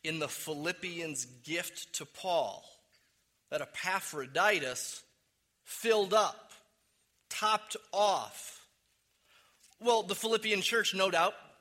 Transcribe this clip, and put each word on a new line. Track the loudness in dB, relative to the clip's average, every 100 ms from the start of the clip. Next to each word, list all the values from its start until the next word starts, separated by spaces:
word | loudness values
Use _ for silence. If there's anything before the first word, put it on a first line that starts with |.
in | -4 -4
the | -4
Philippians' | -6 -8 -6 -6 -6 -8 -8 -8 -8 -10 -14
gift | -6 -6 -6 -12 -10
to | -10 -12
Paul | -10 0 0 0 -6 -16 -20 _ _ _ _ _ _ _
that | -6
Epaphroditus | -6 -6 -4 -4 -4 -10 -6 2 4 4 -2 -6 -8 -12 -18 _ _ _ _ _ -16
filled | -4 2 4 6 4
up, | 4 0 -16 -20 _ _ _ _ _ _ _
topped | -2 2 0 -2 -12 -4
off? | 2 4 4 -2 -12 -16 -18 -20 _ _ _ _ _ _ _ _ _ -20 _
Well, | 2 2
the | 2 -4
Philippian | 0 0 2 0
church, | 2 2 0 2
no | 2
doubt | 4 2 0 -20 -20